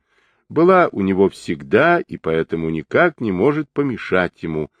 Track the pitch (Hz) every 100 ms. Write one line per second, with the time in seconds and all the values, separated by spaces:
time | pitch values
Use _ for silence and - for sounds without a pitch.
0 | _ _ _ _ _ 147 175 185 165 -
1 | 95 92 95 - - 78 69 104 165 170
2 | - 80 80 80 80 82 80 80 - 135
3 | 175 - 113 90 127 151 151 - 143 107
4 | - 92 87 - 82 78 76 _